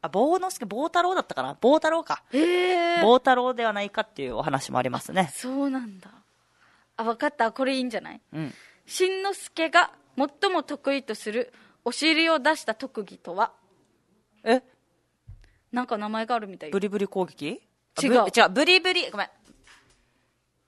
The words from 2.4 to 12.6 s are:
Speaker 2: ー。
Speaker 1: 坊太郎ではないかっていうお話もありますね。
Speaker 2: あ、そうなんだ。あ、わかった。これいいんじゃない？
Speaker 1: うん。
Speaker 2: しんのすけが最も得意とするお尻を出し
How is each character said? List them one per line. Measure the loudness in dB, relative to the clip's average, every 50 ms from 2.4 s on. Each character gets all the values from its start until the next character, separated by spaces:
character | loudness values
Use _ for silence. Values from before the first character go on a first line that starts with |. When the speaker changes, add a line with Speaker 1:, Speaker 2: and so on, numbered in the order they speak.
| 2 2 2 2 2 2 2 2 2 2 2
Speaker 2:
ー。 | 4
Speaker 1:
坊 | 6 6 6 6
太 | 6 4 2
郎 | 4 2 -2 -2
で | -2 -2
は | -2
な | -2 -2
い | -6 -4
か | -4 -4
っ | -6 -6
て | _ -8
い | -8 -6
う | -6
お | -4
話 | -4 -2 -2 -4 -4 -2
も | -2 -2
あ |
り | -2 -2
ま | -4 -6
す | -8 -4
ね。 | 0 0 0 0
Speaker 2:
あ、 |
そ | -2 -10 -8 -6
う | -4 -2 -2 -2
な | -4 -4
ん | -8 -10 -14 -18
だ。 | -20 -20 -20 -20 _ _ _ _ _ _ _ _ _ _ _ _ _ _ _
あ、 | -4 -4
わ | -4 -2
か | -2 -2 -4
っ | 0
た。 | 0 -2 0
こ | 0 -2 -2
れ | 0 0
い | -2
い | -2
ん | -4
じ | -6
ゃ | -8
な | -10 -10
い？ | -18 -18 _ _ -8
Speaker 1:
う | -8
ん。 | -8 -8 -10 -14 -20 -20 _ _ _
Speaker 2:
し | -12 -2 -2 0 0
ん | 0 -2
の | -4 -6 -6
す | -8 -12 -14
け | _ -4 -4 4
が | 4 4 4 4 -2 _ _ _ _ -4
最 | -4 -4 -2 _ -2 0
も | 0 0 -2
得 | -4 -10 -4 -2 -2 -2
意 | -2 -4
と | -6 -10
す | -8 -8 -6
る | -4 -4 -6 -6 _ -20 -20 _ _ _ _
お | -6
尻 | -4 0 2 2 2 4 4 2
を | 2 2
出 | 2 0 0
し | 0